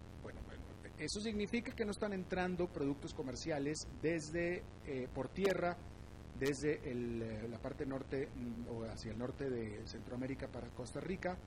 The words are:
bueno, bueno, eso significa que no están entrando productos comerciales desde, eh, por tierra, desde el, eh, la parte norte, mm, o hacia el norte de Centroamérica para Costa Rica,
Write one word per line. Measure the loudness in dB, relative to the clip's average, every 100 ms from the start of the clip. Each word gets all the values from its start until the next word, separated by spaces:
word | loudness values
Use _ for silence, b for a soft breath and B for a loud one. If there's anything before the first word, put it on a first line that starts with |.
| -10 -8
bueno, | -8 -8 -8
bueno, | -8 -8 -10 -10 -6
eso | -2 0
significa | 0 2 4 2 0
que | 0
no | 0
están | 2 2
entrando | 0 0 2 2 4 2
productos | 4 2 2 -2
comerciales | -4 -2 -2 2 4 4 2 -2 2
desde, | 4 4 2 2 2 2 -2 -8 -4
eh, | -2 0
por | 0 0
tierra, | 6 6 6 4 2 -6 -10 -10 -10 -8 2
desde | 2 4 4 2 2
el, | 0 0 0
eh, | 0 -2 -2
la | -2
parte | -4 -2
norte, | -2 -2 0 0 0
mm, | -2 -4 -4 -4
o | -2
hacia | -4 -4 -4
el | -2
norte | -2 0 0
de | 0 0 -4 -6
Centroamérica | -8 -6 -2 -2 -2 -4
para | -4 -6
Costa | -6 -6 -4
Rica, | -2 0 0 0